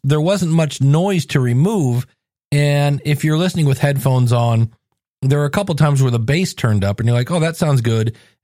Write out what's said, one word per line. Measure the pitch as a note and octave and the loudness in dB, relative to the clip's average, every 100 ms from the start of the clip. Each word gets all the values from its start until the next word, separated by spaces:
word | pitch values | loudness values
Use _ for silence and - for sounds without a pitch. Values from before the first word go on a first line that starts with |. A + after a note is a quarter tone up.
there | C#3 D3+ | -2 0
wasn't | E3 G3+ E3+ | 2 0 0
much | E3 D3+ - | 0 0 0
noise | C3+ D#3 G3 F#3 - | 2 2 2 -2 -2
to | C#3+ | -2
remove. | B2 A#2+ F#3 A3 C3 A#2+ - _ _ _ - | 0 2 2 2 0 -2 -4 _ _ _ -4
And | D3 D3 D3 C#3+ C#3+ | 0 0 0 0 -2
if | D3+ C#3 | -2 -2
you're | D#3 D#3 | 0 0
listening | F3+ F3 D3 | -2 0 0
with | C3 | 0
headphones | C#3+ C#3 C3+ B2+ A#2+ | 0 0 0 2 2
on, | A#2+ A#2 A2+ A2+ _ _ _ _ - | 2 2 0 -2 _ _ _ _ -8
there | C#3 C#3+ | -2 0
are | C#3+ | 0
a | |
couple | G3+ G3 D3+ | -2 -2 0
times | D3+ C3+ | 2 2
where | C3 | 0
the | A#2 | 0
bass | A2 D#3+ F3+ | 0 0 -2
turned | - A#2+ G#2 | -4 -2 0
up | G2 G2+ | -2 -2
and | A2+ | 0
you're | A#2+ | 0
like, | A#2+ | -2
"Oh, | E3+ | -2
that | D#3+ E3+ | -2 -2
sounds | D#3 C3+ | 0 0
good." | A2+ A2+ A2+ - _ _ | 0 -2 -2 -6 _ _